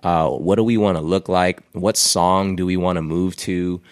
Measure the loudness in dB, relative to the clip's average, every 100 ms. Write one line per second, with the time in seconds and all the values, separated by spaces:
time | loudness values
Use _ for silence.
0 | 0 2 0 0 0 2 2 2 2 0
1 | 0 -2 0 0 0 -2 -10 -4 -2 0
2 | 0 2 2 2 0 -2 -2 0 0 -2
3 | -2 -2 -2 -4 -4 -2 -2 -6 -10